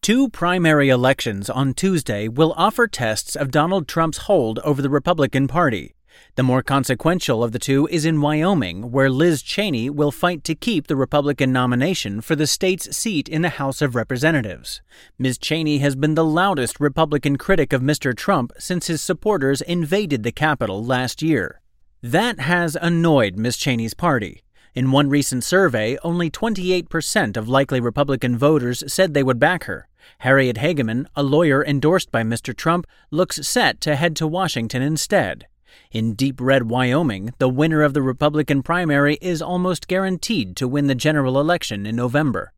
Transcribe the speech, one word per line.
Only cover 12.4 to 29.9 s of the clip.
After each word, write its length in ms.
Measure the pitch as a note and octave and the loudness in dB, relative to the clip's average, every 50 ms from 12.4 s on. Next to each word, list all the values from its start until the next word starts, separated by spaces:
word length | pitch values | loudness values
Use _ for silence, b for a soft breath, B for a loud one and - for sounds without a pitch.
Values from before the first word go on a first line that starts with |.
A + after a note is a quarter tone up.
| D#3 C#3 | 0 -2
state's 460 | - - - F#3 F#3+ F#3 - - D3+ - | -2 -2 0 -2 -2 -2 -4 -10 -8 -6
seat 320 | - A3+ G#3 D3+ C3+ - | -4 -2 -2 -2 -4 -2
in 120 | D#3 D#3 | -2 -2
the 60 | E3+ F3 | -2 -2
House 340 | - - C#3+ C3+ C3+ - | -4 -4 -4 -6 -2 -2
of 140 | D3+ C#3 A#2 | -2 -2 0
Representatives. 840 | B2 A2 - C3 B2 C3 D#3+ E3 D3 A2+ G#2 F2+ B1+ A#1 - - - _ b b b b b b _ | -2 -4 -2 -4 0 2 2 2 2 -2 -4 -8 -12 -12 -14 -14 -14 _ b b b b b b _
Ms. 200 | B2+ C3 B2 - | -4 -4 -4 -4
Cheney 400 | - - D#3 D#3+ D#3+ D3+ D3 C#3+ | -4 -4 -2 -2 0 0 0 2
has 180 | C#3 C#3+ C#3 | 2 2 0
been 200 | C3 C#3+ D#3 D#3 | 2 0 2 2
the 100 | D#3 D#3+ | 2 2
loudest 560 | D#3+ D3+ E3 F#3 G3+ F#3+ D3 B2 A2+ - - | 2 2 2 2 2 0 0 -2 -4 -2 -2
Republican 560 | C#3 D3 C3+ - A#2 - D3+ D3 - D3 C#3+ C3+ | -2 -2 2 0 0 0 0 -2 0 0 -2 0
critic 340 | - - G3 - D3 - | 2 2 2 2 2 2
of 100 | - C3 | 0 0
Mister 300 | B2+ C#3 D3+ - - C#3 | 2 0 0 0 0 -4
Trump 400 | B2 - - - G3 D#3 A#2+ A#2+ - - | -4 -2 0 0 0 0 0 -4 -8 -14
since 280 | - - F#3 F3+ - - | -6 -4 -4 -4 -2 -2
his 140 | E3+ D3 | -4 -4
supporters 600 | - - F#3 E3+ - G#3+ G#3+ F3+ C3+ C3+ C#3 C3+ | -2 -4 -4 -2 0 0 0 2 2 0 0 0
invaded 640 | C#3+ - E3+ F3+ E3 C#3+ F3 G3+ G#3+ F3 C#3+ B2 G#2 | -2 -4 -2 -2 -2 0 0 -2 0 0 -2 -2 -2
the 100 | A#2+ A2+ | -4 -4
Capitol 500 | - D3+ D#3 D3+ - B2 G#2+ F#2+ G2 A2+ | 0 0 0 0 0 -2 -4 -4 -4 -2
last 380 | A#2+ C3 B2 B2+ B2+ - - | -2 -2 -2 -2 -4 -6 -4
year. 400 | D#3 D#3+ D#3 B2 F2+ - - - _ _ _ _ _ _ _ _ | 0 0 0 0 0 -4 -8 -14 _ _ _ _ _ _ _ _
That 400 | - A#2+ A#2+ E3+ A3 B3 A3+ G#3 | -10 0 0 2 2 2 -2 -4
has 340 | C3 C#3+ F3 F3 F3 E3 D3 E3 | -2 0 0 2 0 0 -2 -2
annoyed 560 | - E3+ F3 E3 E3 E3+ D#3 C#3 A2+ G2+ F2+ G2+ | 0 0 2 4 4 4 4 4 4 2 0 -2
Ms. 180 | A2 B2 B2 | -2 -2 -2
Cheney's 380 | - - D3+ B2+ A#2 A2+ A2+ - | -2 -2 -2 -2 -2 -2 -4 -6
party. 480 | - - F3 D3 B2 G#2 F2 - - _ _ b b b b b | -4 -2 0 0 0 -2 -6 -10 -16 _ _ b b b b b
In 140 | - C3 C3 | -2 0 2
one 180 | C3 C#3 D3 C#3 | 4 4 4 4
recent 360 | C#3 D3 C3+ - - B2+ A2+ | 2 2 0 0 -2 -4 -2
survey, 560 | - - F#3 G3 E3+ A#2 A2+ G#2+ A2 C3 - - | 2 2 4 4 4 2 0 -2 -2 -4 -4 -4
only 280 | E3 E3+ F3 F3 E3 | -4 -2 -2 -2 -4
twenty-eight 580 | - - - A3+ A3 F#3+ F3+ F3+ F#3 F3+ E3+ - | -4 -4 -4 -2 -2 -2 -2 0 0 -2 -2 -4
percent 480 | - E3 D3+ - - A3 F3 A2 G2 A#2+ | -6 -4 -4 0 0 0 0 0 -2 -6
of 100 | G#2+ A2+ | -4 0
likely 320 | B2+ C3+ C#3 - C#3+ B2+ | 2 2 2 2 0 -2
Republican 560 | A#2 A#2+ A2 - D3 C#3 C#3 B2 - B2 B2 | -2 -2 0 0 0 0 0 -2 0 -2 0
voters 480 | A#2 C#3 C#3+ D#3 D3+ B2 A#2+ B2 - - C#3 | 2 4 4 4 4 2 -2 -4 -6 -6 -8
said 220 | - - F#3 - D3 | 0 0 0 2 2
they 80 | C#3+ | 0
would 160 | C#3 C3 B2+ A#2 | 2 2 2 2
back 280 | C3 D#3 F3+ E3+ - | 2 2 2 0 -4
her. 220 | - F#2 D2 - _ | -8 -10 -10 -12 _